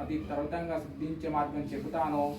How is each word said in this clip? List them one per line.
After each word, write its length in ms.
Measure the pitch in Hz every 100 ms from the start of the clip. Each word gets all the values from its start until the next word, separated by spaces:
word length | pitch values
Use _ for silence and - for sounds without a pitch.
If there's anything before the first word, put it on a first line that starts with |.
అతి 180 | 143 156
త్వరితంగా 600 | - 147 147 170 170 160
సిద్ధించే 480 | 147 - 156 160 160
మార్గం 340 | 147 147 147
చెబుతాను. 760 | 143 - 135 165 156 147 143